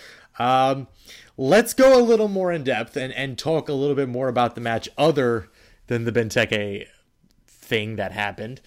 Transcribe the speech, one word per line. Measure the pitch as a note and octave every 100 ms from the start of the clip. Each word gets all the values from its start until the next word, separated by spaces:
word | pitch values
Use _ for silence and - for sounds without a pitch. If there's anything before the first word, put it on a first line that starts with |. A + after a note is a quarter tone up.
| - - _ -
Um, | B2 C3 C3 C3+ B2+ _ - - - -
let's | C3 G3+ A#3+
go | - C4 B3+
a |
little | A#3 A3 G#3+
more | F#3+ F#3
in | E3+
depth | C3 A2 A2+ C#3
and, | C3
and | A#2 C3+ B2
talk | D#3 D#3+ C#3
a |
little | C3+ C#3+ C#3
bit | C3
more | A#2+ C3
about | A#2+ A#2 -
the |
match | A#2 A2+ - -
other | D3+ C#3+ B2 A#2 - _ _ _ -
than | A#2+ A#2
the |
Benteke | A2+ A2 A#2+ A2 G#2+ G#2 G2+ - _ _ _ _ _ _
thing | _ - A2+ G#2+ G#2+
that | F#2+
happened. | G#2 G2+ F#2+ A2+ C3+